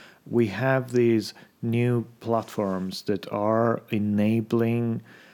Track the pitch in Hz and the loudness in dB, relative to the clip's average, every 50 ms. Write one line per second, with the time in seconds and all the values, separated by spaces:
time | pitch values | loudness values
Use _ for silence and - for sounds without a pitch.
0 | - - - _ - - 113 120 117 104 95 107 131 131 135 131 123 123 123 123 | -20 -20 -20 _ -10 -2 0 0 0 0 0 -2 0 2 2 0 0 0 2 2
1 | 120 117 113 110 104 - - - - - _ - - 117 113 120 120 123 123 120 | 4 4 4 2 0 -2 -10 -16 -20 -20 _ -8 -4 -2 0 2 2 2 2 0
2 | 113 117 - - - 120 117 113 107 - - - 104 95 95 92 92 95 95 - | -2 -6 -12 -10 -4 -2 -2 -2 -2 -4 -4 -4 -2 -2 -2 -4 -4 -6 -8 -8
3 | - - 101 92 - - - 104 104 107 110 113 117 117 113 - - - 120 107 | -4 -4 -4 -4 -4 -6 -6 -2 0 2 2 2 2 2 0 -2 -4 -4 -4 -2
4 | 104 104 104 104 104 107 113 113 110 - 117 117 117 113 117 120 120 117 113 113 | 0 0 2 2 2 2 2 0 0 0 0 0 2 2 0 0 0 -2 -4 -4
5 | - - - - - - | -8 -12 -20 -20 -20 -20